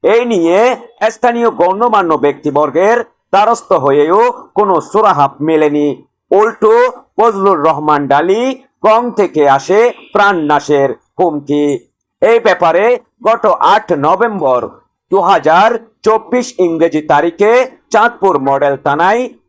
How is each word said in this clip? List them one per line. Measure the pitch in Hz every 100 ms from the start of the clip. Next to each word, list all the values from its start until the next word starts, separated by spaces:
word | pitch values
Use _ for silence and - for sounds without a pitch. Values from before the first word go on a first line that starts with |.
এই | - 226
নিয়ে | 240 175 165 180 240 247 - _ 220
স্থানীয় | 220 247 233 233
গণ্যমান্য | - 175 190 240 220 180 156
ব্যক্তিবর্গের | 139 143 151 139 147 139 196 240 226 _ _
দ্বারস্থ | 190 214 226 -
হয়েও | 160 139 139 151 190 240 247 -
কোনো | - 208 175
সুরাহাত | - 202 214 156 139 -
মেলেনি। | 151 160 151 147 147 131 - _ _
উল্টো | 190 214 214 214 226 247 - _
ফজলুর | - 226 196 196 175
রহমান | 147 147 151 147 143
ডালি | 139 170 208 254 262 _ _
কং | 208 220 240
থেকে | 214 185 156 143
আসে | 139 - 196 240 - -
প্রাণনাশের | 202 202 185 151 147 - 147 139 - _
হুমকি। | - 175 147 143 147 147 139 _ _ _ _
এই | 202 233
ব্যাপারে | - 180 170 165 214 247 _ _
গত | 220 226 226 -
আট | 160 208 214 156
নভেম্বর | 143 185 233 202 143 123 110 - _ _ _
দু | 190
হাজার | 180 185 147 165 214 233 - _
চব্বিশ | - 220 220 247 247 -
ইংরেজি | 180 165 165 151
তারিখে | 151 147 165 165 208 247 254 - _
চাঁদপুর | 220 240 233 196 147
মডেল | 135 139 143 139
থানায় | 147 143 175 226 254 -